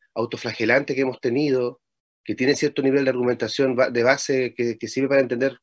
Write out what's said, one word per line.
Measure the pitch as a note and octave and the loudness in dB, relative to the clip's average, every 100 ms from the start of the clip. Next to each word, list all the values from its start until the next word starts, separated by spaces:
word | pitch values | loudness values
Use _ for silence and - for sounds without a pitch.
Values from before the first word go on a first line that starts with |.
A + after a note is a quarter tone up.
| _ - | _ -6
autoflagelante | A#2 A#2+ A#2+ A2+ A2+ C3 F#2+ C3+ | -4 -4 -8 -2 2 2 2 -2
que | |
hemos | C3 B2 | -2 -2
tenido, | B2 B2+ D3 C3 A#2+ - _ _ _ _ | -2 0 0 0 -2 -6 _ _ _ _
que | - | -10
tiene | G#2 B2+ C#3+ | -2 0 2
cierto | D3 C#3+ | 0 0
nivel | C3+ C#3 C3+ | 2 2 0
de | |
argumentación | B2 B2 A#2+ A2 - C3+ B2 | 0 -2 -2 -4 0 0 2
ba-, | C3 | 0
de | A#2+ | 2
base | A#2+ C3+ - C3 B2 - | 2 2 0 -2 -2 -2
que, | A#2+ A2 | -4 -4
que | A2+ | -6
sirve | C3 C3+ | -2 2
para | C#3 | 2
entender | B2+ B2 C3+ C#3 | 2 0 -2 -4